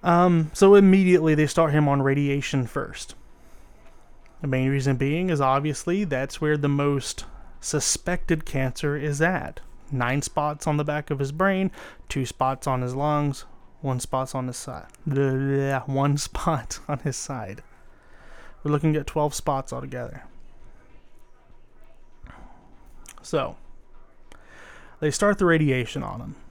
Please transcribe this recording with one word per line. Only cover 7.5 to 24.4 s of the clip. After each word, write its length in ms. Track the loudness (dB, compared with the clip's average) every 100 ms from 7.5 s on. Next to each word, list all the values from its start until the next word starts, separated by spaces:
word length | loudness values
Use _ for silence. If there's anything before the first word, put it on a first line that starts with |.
| -12
suspected 880 | -4 -2 0 -2 -2 -2 0 -2 -2
cancer 500 | -2 -2 -2 -4 -2
is 240 | -2 0
at. 400 | 2 0 -6 -12 -14 -18 -6
Nine 300 | -2 0 0
spots 440 | -2 -2 -2 -2 -2
on 120 | 0
the 60 |
back 260 | 0 -4 -4
of 80 | -4
his 140 | -4
brain, 380 | 0 2 2 0 -4 -18 -20 -6
two 160 | -4
spots 420 | -4 -2 -2 0 -2
on 140 | -2
his 140 | -2
lungs, 500 | -2 0 2 0 -4 -12 -18 -20 -8
one 180 | -4 -4
spot's 340 | -2 -4 -4
on 120 | -4 -6
his 100 | -8
side. 300 | -12 -14 -16 -10
Blah, 760 | -2 2 2 2 0 0 0 -2
one 360 | -2 0 2 2
<laughs> 0 |
spot 600 | -2 -2 0 -2 -4 -12 -8
on 120 | -6
his 160 | -4 -6
side. 460 | -8 -10 -10 -14 -18 -20 -20 -20 -20 -20 -20 -18 -18 -8
We're 80 | -2
looking 260 | 2 2 0
at 100 | -2
twelve 280 | -2 -2
spots 380 | -2 -2 -2 -4
altogether. 500 | -10 -10 -10 -10 -12 -16 -18 -18 -18 -18 -20 -20 -20 -20 -20 -20 -20 -20 -20 -20 -20 -20 -20 -20 -20 -20 -18 -20 -20 -20 -20 -20 -20 -18 -18
So, 360 | -6 -4 -4 -10 -16 -18 -18 -20 -20 -20 -20 -20